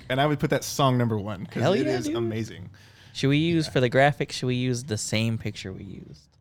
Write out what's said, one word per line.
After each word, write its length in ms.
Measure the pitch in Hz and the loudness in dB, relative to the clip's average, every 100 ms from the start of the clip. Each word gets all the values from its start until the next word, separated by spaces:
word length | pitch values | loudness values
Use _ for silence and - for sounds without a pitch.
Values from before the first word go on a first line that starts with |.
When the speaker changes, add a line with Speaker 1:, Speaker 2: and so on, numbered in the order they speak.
| - | -2
Speaker 1:
and 120 | 131 | 2
I 60 | 151 | 2
would 140 | 143 | 2
put 100 | 156 | 0
that 140 | 139 | -2
song 320 | - - 135 123 | -2 2 2 4
number 180 | 117 110 | 2 0
one, 280 | 101 98 - | -4 -8 -8
'cause 160 | - | 0
Speaker 2:
Hell 120 | 139 | 2
Speaker 1:
it 120 | 208 - | 2 2
Speaker 2:
yeah, 120 | - | -2
Speaker 1:
is 80 | 302 | -2
Speaker 2:
dude. 100 | 339 | -2
Speaker 1:
amazing. 540 | 349 110 110 82 - - - - - | -2 -4 -6 -10 -16 -20 -20 -20 -16
Speaker 2:
Should 160 | - 135 | -2 2
we 80 | 147 | 4
use, 300 | 165 165 151 | 2 2 2
Speaker 1:
Yeah. 60 | |
Speaker 2:
for 80 | 139 | 2
the 80 | 123 | 4
graphic, 420 | 127 143 139 147 | 6 6 4 -4
should 140 | - 127 | -4 -2
we 100 | 123 | 0
use 280 | 127 120 | 0 -2
the 120 | 139 107 | -4 -6
same 380 | - 110 113 110 | -2 0 0 -2
picture 340 | 107 - 95 | -6 -8 -10
we 120 | 92 | -12
used? 380 | 95 - - - _ _ | -14 -16 -18 -20 _ _